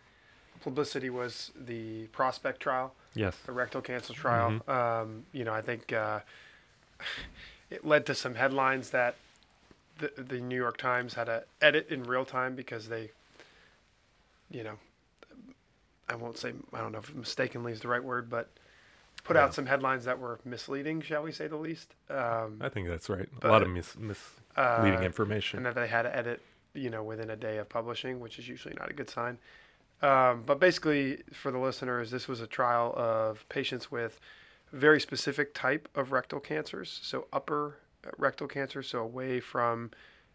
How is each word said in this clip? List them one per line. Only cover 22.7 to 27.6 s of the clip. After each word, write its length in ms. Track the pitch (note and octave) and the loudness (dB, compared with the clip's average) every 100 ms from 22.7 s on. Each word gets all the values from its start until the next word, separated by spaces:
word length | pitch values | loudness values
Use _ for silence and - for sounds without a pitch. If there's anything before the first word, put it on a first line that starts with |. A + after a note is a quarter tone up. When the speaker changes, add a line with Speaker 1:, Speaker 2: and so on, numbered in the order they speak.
| A2+ F2 | -2 -2
Speaker 2:
that's 200 | E2 - | -4 -2
right. 200 | F#2+ F#2+ B2 | -2 -4 0
A 40 | |
Speaker 1:
but, 100 | - | 6
Speaker 2:
lot 120 | A2 | 8
of 60 | F#2 | 8
mis-, 280 | F2+ E2+ - | 2 -4 -8
misleading 1000 | G#2+ G2 - - - - C3 A#2 A2 F#2+ | -8 -8 -12 -20 -6 2 4 6 6 6
Speaker 1:
uh, 40 | |
Speaker 2:
information. 560 | F#2 E2+ G#2+ G#2+ - - | 2 0 0 0 -2 -2
Speaker 1:
and 80 | B2+ | -2
that 80 | |
they 120 | A#2+ A#2 | 0 0
had 160 | A#2 | 2
to 140 | A#2 C3+ | 2 0
edit, 260 | A#2+ A#2+ - _ _ | -2 -6 -10 _ _
you 160 | D3 B2+ | -6 -4
know, 120 | A2+ | -4
within 260 | G#2+ A2 A2+ | -6 -6 -6
a 60 | A2 | -6
day 220 | A2+ | -4
of 100 | G#2+ | -4